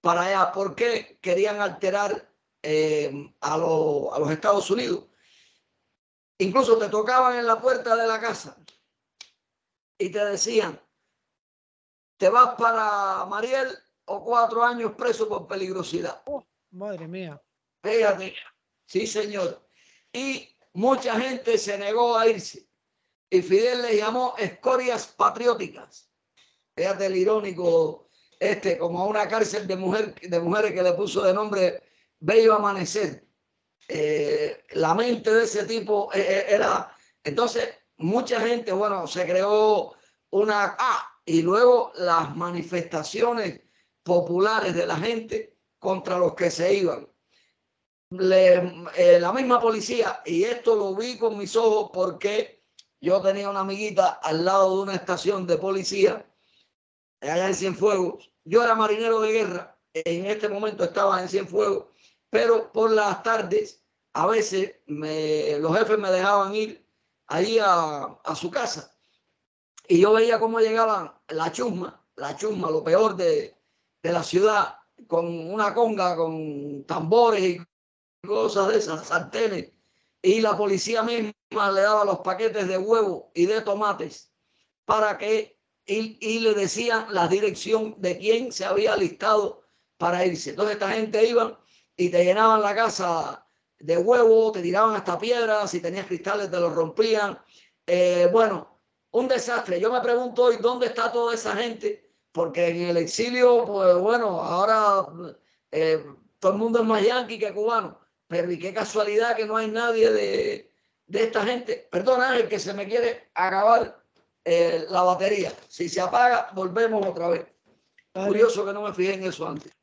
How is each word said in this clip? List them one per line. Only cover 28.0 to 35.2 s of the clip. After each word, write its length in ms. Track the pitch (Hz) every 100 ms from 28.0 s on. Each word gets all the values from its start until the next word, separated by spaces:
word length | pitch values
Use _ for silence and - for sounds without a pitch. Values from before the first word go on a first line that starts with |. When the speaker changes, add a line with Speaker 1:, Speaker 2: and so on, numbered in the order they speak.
| _ _ _ _
Speaker 1:
este, 380 | 202 202 190 170
como 240 | 170 175
a 40 | 196
una 200 | 214 190
cárcel 380 | 220 214 208 190
de 100 | 185
mujer, 380 | 190 208 214 -
de 180 | 180 170
mujeres 340 | 170 208 214
que 100 | 180
le 100 | 180
puso 300 | 175 202 190
de 100 | 196
nombre 480 | 190 214 202 180 - _ _ _ _
Bello 340 | 160 226 220
Amanecer. 720 | 208 208 196 175 208 180 127 _ _ _ _ _ _ -
Eh, 760 | 151 151 151 147 - 151 - _
la 220 | - 151
mente 400 | 180 240 233